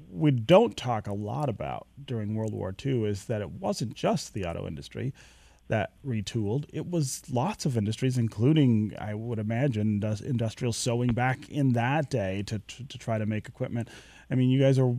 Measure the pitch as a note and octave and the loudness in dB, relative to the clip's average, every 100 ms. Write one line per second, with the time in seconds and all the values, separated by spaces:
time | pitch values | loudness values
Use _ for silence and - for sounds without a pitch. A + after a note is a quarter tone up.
0 | - F3+ D#3 B2+ A2 F#3 A#3 - C3 A2 | -12 2 4 4 8 8 6 0 -4 -4
1 | G2+ G2+ G#2 C3 D3 G#2+ C#2 A1+ - - | -4 -6 -4 -4 -4 -4 -6 -8 -10 -16
2 | C#3 A#2 G#2 A2 A2 G#2 F#2+ F#2+ C#3 B2+ | -8 -6 -4 -2 -4 -4 -6 -6 -2 0
3 | G#2+ G2+ - G#2+ G2 - G3+ G3+ A#2 - | 0 -2 -4 -4 -6 -6 -4 -2 -4 -2
4 | G3 G#3 - G#2+ F2 F2 F#2+ D2 C#2 - | 0 0 -2 -6 -6 -4 -6 -8 -10 -8
5 | A#2+ - - - - _ - A2 - - | -6 -8 -16 -20 -20 _ -2 -2 -2 -6
6 | C#3 A2+ G2 A#2 G2+ C3 D3 D3+ E3+ F3 | -6 -4 -2 -2 -2 -2 -4 -8 -4 -2
7 | C3+ - - A#2+ D#3+ A3+ D#3+ A#2 G2+ G#2+ | -2 -4 -4 -2 0 -2 -2 0 0 0
8 | C3 B2+ A2+ - B2 D#3 C3 A2 G#2+ - | 0 2 0 2 4 6 6 4 2 -4
9 | G#2+ G#2+ A#2 A2 G#2+ A#2 C#3+ G#2+ G#2+ G#2 | -8 -6 -6 -4 -2 0 2 2 2 2
10 | G#2+ G#2+ - A#2+ A2+ - B2+ A2 B2+ A#2+ | 0 -2 -2 -2 -2 -2 -4 -2 0 0
11 | B2 A#2 B2+ B2+ - D3 C3+ A#2+ A#2+ D3+ | 0 2 0 0 -4 0 2 4 2 0
12 | C#3 B2+ G2 G2 G#2 G#2+ - - A#2+ - | 0 -2 -2 -2 -4 -6 -8 -16 -14 -10
13 | - A2 G#2+ G#2+ A2 - C3 A#2 A2+ - | -4 -2 -2 -4 -6 -8 -6 -6 -6 -10
14 | - - - C3 B2+ C3+ C3+ C3+ B2+ | -20 -18 -4 2 4 6 6 6 4